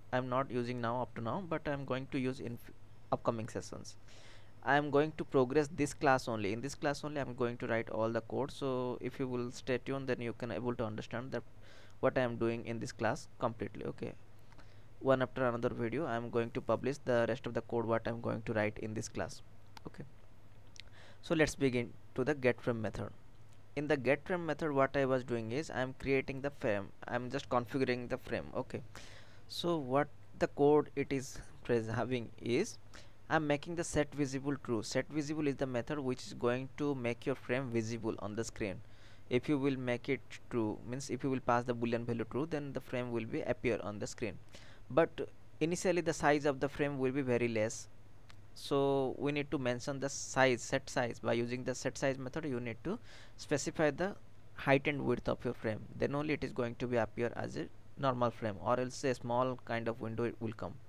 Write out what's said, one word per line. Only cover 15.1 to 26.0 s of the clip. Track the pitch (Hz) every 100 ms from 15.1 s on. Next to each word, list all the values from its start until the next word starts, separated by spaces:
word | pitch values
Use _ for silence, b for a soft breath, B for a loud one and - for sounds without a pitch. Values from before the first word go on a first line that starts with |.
| 131
after | 127 - 127
another | 117 120
video | 120 117 120 160
I | 117
am | 120
going | 117 117
to | 127
publish | - 110 113 143 -
the | 120 117
rest | 113 -
of |
the | 117
code | - 117 110
what | 113 -
I |
am | 117
going | 117 113
to | 110
write | 110 107 104
in | 110
this | 110 -
class. | - 92 - - - - - -
Okay, | - 143 - - - - - - - - B B B
so | - 165
let's | 147 -
begin | 139 123 120 - - -
to |
the | 131
get | 151 123 120
frame | - 113
method. | 107 - 104 - - - - - - -
In | 147
the | 147
get | 123 147 -
frame | 180 165
method, | 147 160
what | 139 135 143
I | 135
was | 131
doing | 123 117 110
is | 123 160
I | -
am | 131
creating | 131